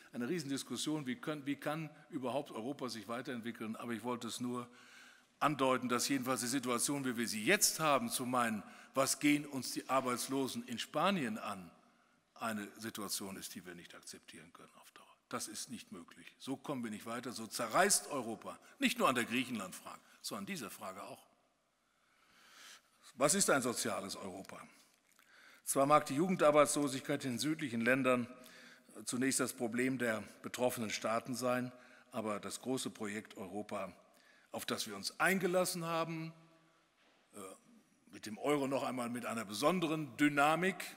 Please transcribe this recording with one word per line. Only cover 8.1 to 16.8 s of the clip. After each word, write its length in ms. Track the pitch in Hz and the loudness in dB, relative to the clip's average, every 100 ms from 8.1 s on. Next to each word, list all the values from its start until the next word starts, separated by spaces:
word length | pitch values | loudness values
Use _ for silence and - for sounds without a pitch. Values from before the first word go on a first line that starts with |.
| - 123 | -2 0
meinen, 380 | 127 117 107 - - - | 2 2 0 -6 -18 -4
was 260 | 131 131 - | 0 2 4
gehen 260 | 147 147 147 | 4 4 0
uns 260 | 135 120 | -6 -6
die 180 | - - | -8 0
Arbeitslosen 760 | 135 127 120 - 135 127 120 120 | 0 2 -2 -2 -2 -2 -4 -6
in 120 | 117 | -8
Spanien 580 | - 151 180 196 120 110 | -4 0 2 2 0 -4
an, 340 | 113 98 87 - _ _ _ _ _ - | -6 -8 -12 -20 _ _ _ _ _ -6
eine 320 | 117 107 101 104 | -4 -2 -6 -8
Situation 600 | 110 107 98 - 98 98 | -8 -6 -6 -6 -6 -8
ist, 180 | - 104 | -10 -12
die 100 | 87 | -12
wir 100 | 87 | -14
nicht 200 | 82 85 | -16 -18
akzeptieren 560 | - 90 - - 80 | -16 -16 -18 -20 -20
können 200 | - - - | -20 -20 -20
auf 120 | - | -20
Dauer. 240 | - - _ _ | -20 -20 _ _
Das 180 | 123 - | -6 -6
ist 220 | - - | -8 -10
nicht 220 | 117 - | -10 -10
möglich. 440 | 92 82 85 82 - | -14 -16 -18 -20 -14
So 180 | - 135 | -8 -6
kommen 260 | - 135 | -4 -4